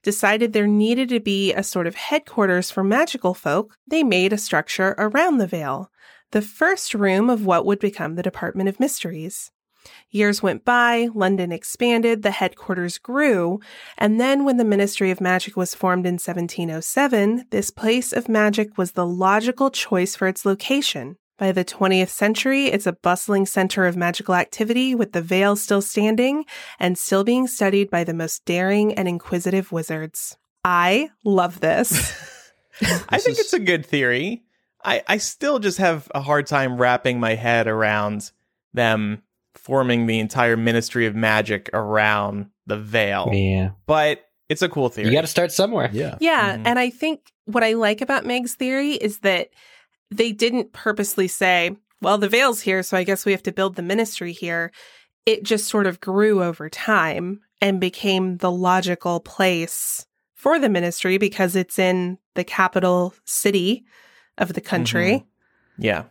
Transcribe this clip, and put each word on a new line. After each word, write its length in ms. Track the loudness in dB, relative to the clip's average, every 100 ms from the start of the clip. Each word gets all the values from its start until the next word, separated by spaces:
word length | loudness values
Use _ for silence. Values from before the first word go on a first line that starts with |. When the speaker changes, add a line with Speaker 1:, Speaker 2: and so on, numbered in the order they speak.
Speaker 1:
decided 500 | -2 0 0 2 2
there 140 | 2 2
needed 440 | 4 2 2 0
to 100 | 0
be 320 | 0 0 0
a 100 | 0
sort 240 | -2 -2 -4
of 80 |
headquarters 760 | -6 -4 -4 -2 0 2 2 0
for 120 | -2
magical 520 | 0 2 0 0 -2
folk, 420 | -2 -2 -2 -2 _ -4
they 160 | 0
made 300 | 2 2 2
a 60 | 0
structure 560 | -2 -2 -2 -2 -2 0
around 380 | 0 2 2 2
the 80 | 0
veil. 440 | -4 -6 -6 -8 _ -20 -20 _
The 80 | -4
first 520 | -4 0 0 0 -4
room 340 | 0 2 2 2
of 160 | 2
what 220 | 2 2 2
would 120 | 0
become 360 | -2 -4 -8
the 80 | -4
Department 460 | -6 -6 -8 -2 -2
of 120 | 0
Mysteries. 680 | -2 -2 -8 -10 -10 -12 -16 _ _ _ -20 -20 _
Years 320 | 0 2 2
went 220 | 0 0
by, 440 | 2 4 4 2 0
London 380 | 0 0 0 -2
expanded, 680 | -6 -10 -2 2 2 2 0
the 100 | -2
headquarters 680 | 0 -4 -4 -6 -4 -4 -8
grew, 640 | -6 0 2 2 0 -4 -8 -20 -20 -2
and 200 | 2 2
then 240 | 2 2
when 120 | 2 2
the 80 |
Ministry 460 | 2 2 0 0 -2
of 80 | 0
Magic 340 | 0 0 -2 -4
was 180 | -4 -2
formed 300 | 0 0 0
in 120 | -2
seventeen 520 | -4 -6 -6 -4 -6
oh 100 | -6
seven, 640 | -4 0 2 4 2 0 -2
this 200 | -4 -4
place 440 | -4 0 0 0
of 120 | -4 0
magic 500 | 2 2 2 -2 -2
was 140 | -4
the 140 | -2 -2
logical 640 | 0 2 2 0 0 -2
choice 460 | -2 -2 0 0 0
for 100 | -2
its 200 | 0 -2
location. 720 | -2 0 0 0 -4 -10 -14 _ _
By 140 | 0
the 120 | 0
twentieth 440 | -4 0 2 2 0
century, 540 | 0 0 0 0 2 2
it's 200 | 0 -2
a 80 |
bustling 500 | -2 -2 0 0 0 2
center 400 | 0 0 2 0
of 80 |
magical 400 | 0 -2 -4 0
activity, 600 | 0 0 -4 0 0 0
with 180 | 0 -2
the 80 | -2
veil 320 | 0 2 4
still 280 | 2 2 0
standing 640 | 0 0 2 2 2 0 -6 -16 -18 -2
and 160 | -2 -2
still 240 | 0 0
being 220 | 2 2 0
studied 420 | 0 2 2 0
by 120 | -2
the 100 | -2
most 300 | -4 -6 -6 -2
daring 460 | 0 2 2 2
and 120 | 0 -2
inquisitive 640 | -4 -4 -4 0 -2 -2
wizards. 680 | -8 -6 -8 -8 -10 -12 -14 _ _
I 460 | 0 2 4 2 0 _
love 360 | 2 2 2 0
this. 500 | 0 2 2 0 -2 -8 -16 -20 -20 _
Speaker 2:
<laughs> 240 | _ -4
I 360 | -2 -2 -2 0
Speaker 3:
This 60 |
Speaker 2:
think 140 | 0 0
Speaker 3:
is 20 |
Speaker 2:
it's 80 | 0
a 60 | 0
good 240 | 0 0 0
theory. 560 | 0 2 0 -2 -8 _ _ _ _
I, 200 | -2 -2 -2
I 100 | -4
still 400 | -4 -4 -2 0
just 180 | 0 2
have 320 | 0 0 -4
a 80 | -8
hard 240 | 0 0 2
time 320 | 0 0 2
wrapping 420 | 2 4 0 0
my 140 | 0
head 320 | 0 2 2 2
around 640 | 2 2 2 -2 -4 -10 _ _ _ _
them 500 | 0 2 2 -2 -6 _ _ _ -20
forming 500 | -2 0 2 2 2
the 120 | 0
entire 360 | -2 0 2 2
Ministry 500 | 2 0 0 -2 -2
of 80 |
Magic 540 | 0 2 2 0 -4 -4
around 760 | -6 0 2 2 2 -2 -6 -10 _ -8
the 120 | -8
veil. 500 | -2 -2 0 -2 0
Speaker 4:
Yeah. 380 | 0 2 2 0 -4 0
Speaker 2:
But 340 | 2 2 0 _ _ _
it's 140 | -4
a 60 | -2
cool 180 | 0 -2
theory. 200 | 0 2
Speaker 4:
You 60 |
gotta 120 | 2 2
start 260 | -2 0
somewhere. 380 | 0 0 0 -2
Speaker 3:
Yeah. 240 | -4 -6 -2
Speaker 1:
Yeah, 360 | 0 2 0 0
Speaker 2:
Mm-hmm. 100 | 0
Speaker 1:
and 120 | 0
I 100 | -2
think 320 | -2 -4 -6 _ _
what 180 | -4 0
I 80 | 2
like 260 | 2 0 0
about 240 | -2 -2
Meg's 300 | -2 -4 -4
theory 380 | -4 -4 -2 -2
is 260 | -2 -4 -2
that 300 | 0 0 -4 _ -20 -20 _ _ _
they 200 | -2 -2
didn't 420 | 2 0 0 -4
purposely 540 | -6 -4 -2 -4 -2 -2
say, 480 | 0 2 2 0 -6 _ _
"Well, 160 | 0 2
the 120 | 2
veil's 320 | 4 2 2
here, 240 | -2 -2
so 120 | 0 -2
I 60 |
guess 220 | 0 -2 0
we 60 |
have 100 | -2
to 60 | -2
build 240 | -2 -2
the 80 | -2
ministry 480 | -2 -2 -2 -4 -10
here." 380 | -8 -6 -4 -6 -10 -20 -20 _ _
It 180 | 0 0
just 240 | 0 -2 0
sort 220 | 0 0
of 120 | -2
grew 440 | -2 2 4 4
over 240 | 0 -4 -12
time 720 | -8 0 2 2 -2 -6 -8 _ _
and 200 | 0 2
became 560 | -2 -2 0 0 0 0
the 160 | -2
logical 640 | 0 2 2 2 -2 -2 -4
place 880 | -6 0 2 2 -4 -6 -6 -8 -12 _ _
for 260 | _ 0 2
the 80 | 2
ministry 500 | 2 0 -2 0 2
because 380 | 0 0 0 0
it's 200 | -2 0
in 420 | 2 2 -2 -6 _ -8
the 80 |
capital 680 | -6 0 0 2 2 2 0 _
city 600 | -8 -2 0 2 0 -2 _ _ -20 _ _ -6
of 140 | -4
the 80 | -4
country. 520 | -4 -4 -2 0 0
Speaker 2:
Mm-hmm. 680 | 0 -4 _ _ _ _ -4
Yeah. 220 | -2 -2 -6